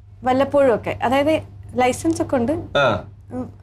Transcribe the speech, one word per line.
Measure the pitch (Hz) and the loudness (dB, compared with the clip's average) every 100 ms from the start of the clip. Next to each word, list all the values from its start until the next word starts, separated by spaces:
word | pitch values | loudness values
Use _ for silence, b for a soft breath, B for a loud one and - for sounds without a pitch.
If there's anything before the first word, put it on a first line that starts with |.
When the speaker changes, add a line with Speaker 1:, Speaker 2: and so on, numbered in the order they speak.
| - - | -20 -6
Speaker 1:
വല്ലപ്പോഴും | 254 254 269 285 269 208 | 0 2 2 4 4 2
ഒക്കെ. | 175 - | -2 -4
അതായത് | 240 269 285 311 - - - 233 | 0 2 2 0 -2 -16 -8 0
ലൈസൻസ് | 254 254 320 320 | 0 2 -2 -2
ഒക്കെ | 311 269 | -2 0
ഉണ്ട്. | 233 | 0
Speaker 2:
ആ. | 339 - - 131 185 - - - | -2 -2 2 2 0 -6 -20 -14
Speaker 1:
ഉം, | 254 - - | -12 -12 -14